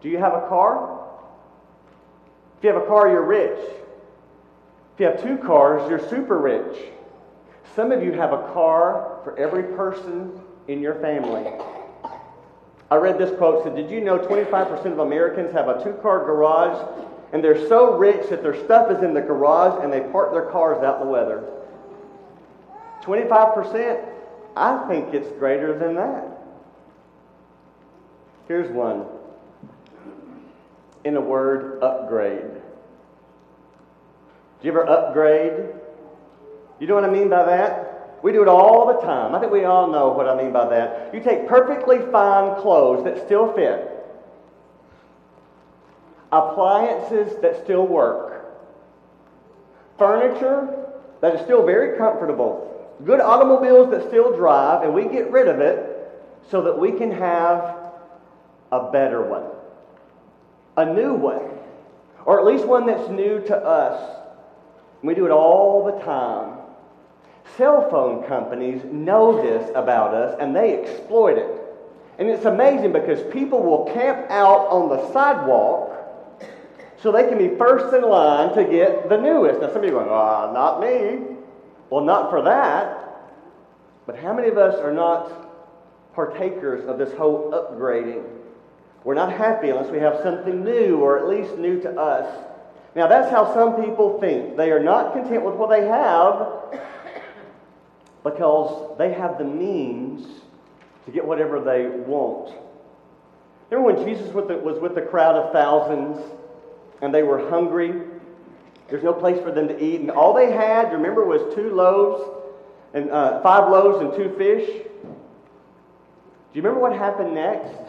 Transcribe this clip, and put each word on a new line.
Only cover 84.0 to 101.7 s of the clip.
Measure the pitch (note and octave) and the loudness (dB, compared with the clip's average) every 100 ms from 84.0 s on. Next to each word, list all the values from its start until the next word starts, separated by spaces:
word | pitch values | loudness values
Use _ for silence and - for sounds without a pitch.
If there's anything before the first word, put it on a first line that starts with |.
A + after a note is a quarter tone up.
| - | -16
But | - | -12
how | E3 | -6
many | A#3 A#3 | -2 0
of | G3+ | 4
us | F#3+ G3+ | 2 2
are | D3 | -4
not | D3+ E3+ E3+ E3+ - - - - - _ _ _ | 0 0 0 -4 -14 -20 -20 -20 -20 _ _ _
partakers | - D3+ - F#3+ F#3 C#3+ B2 - | -8 -8 -4 -6 -6 -6 -8 -8
of | C3 | -6
this | C#3 | -6
whole | - D3+ D3+ D3+ | 0 0 0 -4
upgrading? | - - A#2 B2+ A#2 A#2 A#2 A#2 - - - - _ _ _ | -6 -6 -6 -4 -4 -4 -10 -14 -18 -20 -20 -20 _ _ _
We're | B2 | -6
not | C#3 F3+ | -2 -2
happy | - F#3 - D3+ | 0 -2 0 -2
unless | C3 C3+ | -2 -4
we | D3+ | 0
have | D3+ D3 | 0 0
something | F3+ F3 F#3 F3+ | -4 -4 -4 -4
new, | G3 A#3+ G#3 D#3+ | -2 0 2 2
or | C#3 C#3 | 4 2
at | D#3 | 0
least | G#3 G3 D3+ | -2 -4 -6
new | F3 F3+ | -4 -4
to | F3 - | -4 -4
us. | D#3 C3 - - - - - - - - | -2 -2 -4 -12 -18 -20 -20 -20 -14 -2
Now, | E3 | 4
that's | B3 - | 4 4
how | A#3+ G#3+ | 2 2
some | A3+ A#3 A3+ | 4 2 2
people | G#3+ - G#3 - | -4 0 0 2
think. | F#3+ C3 - - | -2 -2 -6 -2
They | D#3+ | 2
are | D#3 | 2
not | D3 G3+ - | 2 2 0
content | C4+ B3 A#3 | -6 -4 -4
with | G3 | -4
what | G#3 A3 | -4 0
they | G#3+ G3+ | 2 2
have | A#3 C4 E3+ F3+ - - - - - - - - - - - - - _ _ _ _ _ _ | 0 2 4 4 2 -4 -8 -14 -14 -16 -18 -18 -18 -18 -20 -20 -20 _ _ _ _ _ _
because | D3+ D3+ E3 D3+ D3+ - - - | -8 -2 0 0 0 -8 -12 -4
they | F3+ | -4
have | F3+ F3 F3 | -2 -6 -6
the | |
means | C#3+ D3+ F#3 F#3 B2+ A#2+ B2+ D3 B2+ - - _ _ _ _ _ | -8 -6 -4 -4 -6 -8 -10 -12 -18 -20 -20 _ _ _ _ _
to | - | -10
get | C3+ | -8
whatever | D3+ D#3 D3+ C#3+ | -4 -4 -2 -4
they | C3 | -2